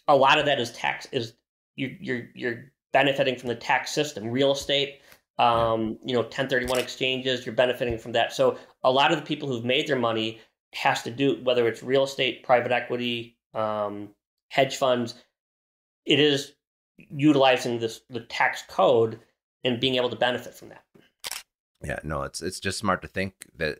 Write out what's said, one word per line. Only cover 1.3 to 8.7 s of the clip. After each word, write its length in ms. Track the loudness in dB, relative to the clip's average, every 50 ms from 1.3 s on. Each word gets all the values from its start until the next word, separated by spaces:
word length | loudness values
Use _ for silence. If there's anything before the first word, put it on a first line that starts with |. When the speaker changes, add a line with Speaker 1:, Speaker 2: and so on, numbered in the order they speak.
| -10 _ _ _ _ _ _ _ _
Speaker 1:
you, 200 | -8 -8 -8 -10 -8
you're, 280 | -8 -6 -6 -6 -8 -10 -12
you're 380 | -8 -6 -6 -6 -8 -10 -18 _ _ _ _ 2
benefiting 440 | 4 4 4 2 2 0 0 -2
from 140 | -2 -4 -6
the 40 | -6
tax 380 | -4 -2 0 0 0 0 -2 -2
system. 360 | -2 -2 -2 -4 -8 -6 -2
Real 240 | 0 2 2 2 2
estate, 480 | 0 -2 -2 0 0 0 -2 -6 -12 _ -20 -20 _ _ _ _ 2
Speaker 2:
Yeah. 340 | 4 4 4 4 2 2 2
Speaker 1:
um, 260 | 0 -2 -2 -6 -6 -6
you 100 | -2 0
know, 80 | 0 0
ten 260 | 0 -2 -6 -2 0
thirty-one 300 | 0 0 0 0 0 0
exchanges, 680 | -2 -4 -6 -4 -4 -2 -2 -2 -2 -2 -2 -2 -4
you're 100 | -2 0
benefiting 440 | 2 2 2 2 0 -2 -4 -4 -4
from 140 | -6 -2 0
that. 200 | 0 0 0 2
So 260 | 2 2 2 2 0 -6 -20